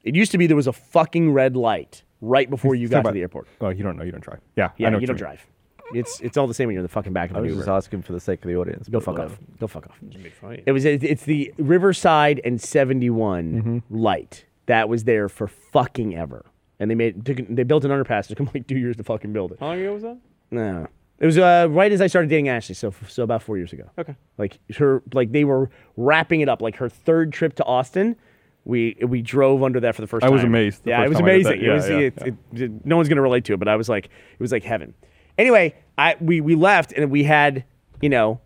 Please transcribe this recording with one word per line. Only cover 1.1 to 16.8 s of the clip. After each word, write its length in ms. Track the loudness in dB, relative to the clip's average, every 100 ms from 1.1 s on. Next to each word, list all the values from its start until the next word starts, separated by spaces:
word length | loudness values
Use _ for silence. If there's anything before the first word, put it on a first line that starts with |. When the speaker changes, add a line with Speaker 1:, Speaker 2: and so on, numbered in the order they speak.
| 2 2
Speaker 1:
red 240 | 4 2
light 480 | 2 -2 -2 -8 -20 _ _
right 300 | 0 0 0
before 240 | 0 0
you 120 | 0 0
Speaker 2:
Talking 40 |
Speaker 1:
got 60 | 0
to 100 | 0
Speaker 2:
about 40 |
Speaker 1:
the 80 | -2
airport. 260 | -6 -10 -16 _
Speaker 2:
Oh, 80 | -6
you 140 | -4
don't 120 | -6 -6
know. 60 |
You 80 | -10
don't 120 | -12
drive. 160 | -16 -20 _
Yeah, 160 | -4 -4 0
Speaker 1:
Yeah, 100 | 0
Speaker 2:
I 20 |
know 80 | 0
Speaker 1:
you 40 |
Speaker 2:
what 60 | -2
Speaker 1:
don't 80 |
Speaker 2:
mean. 40 | -6
Speaker 1:
drive. 280 | -8 -16 _ _ _ _ -8
It's, 260 | -8 -8 -10
it's 140 | -6
all 120 | -2 -2
the 60 |
same 140 | -2 -4
when 60 |
you're 60 | -4
in 40 |
the 40 | -6
fucking 240 | -8 -6
back 160 | -6 -6
of 60 |
Speaker 3:
I 40 | -6
Speaker 1:
an 60 |
Speaker 3:
was 60 | -6
Speaker 1:
Uber. 100 | -6
Speaker 3:
just 80 | -2
asking 320 | -2 -4 -12
for 100 | -8
the 60 | -8
sake 240 | -6 -6
of 60 | -4
the 60 | -4
audience, 320 | -4 -8 -6
Speaker 1:
Go 80 | -4
Speaker 3:
but 60 |
Speaker 1:
fuck 80 | -4 -8
Speaker 3:
whatever. 140 | -10
Speaker 1:
off. 40 | -14 -20 _
Go 80 | -10
fuck 200 | -10 -20
off. 100 | _
Speaker 4:
It's 140 | -20
gonna 80 | -20
be 60 | -20
funny. 320 | _ -18 -6
Speaker 1:
It 60 | 0
was, 100 | 2
it, 180 | 2 0
it's 200 | 0 -2
the 300 | -2 -2 -4 -4
Riverside 840 | 2 4 4 2 4 4 4 2
and 160 | -2 -4
seventy-one 920 | -2 0 2 2 0 0 0 -2 -2
Speaker 2:
Mm-hmm. 420 | -4 -2 -6 -6
Speaker 1:
light 500 | -2 0 -2 -6 -20 _ _
that 240 | 0 0 0
was 140 | -2
there 240 | 0 0 0
for 180 | -6 -10
fucking 680 | _ _ -2 -2 -4 -6
ever. 300 | -6 -10 -12 -20 _ _
And 120 | _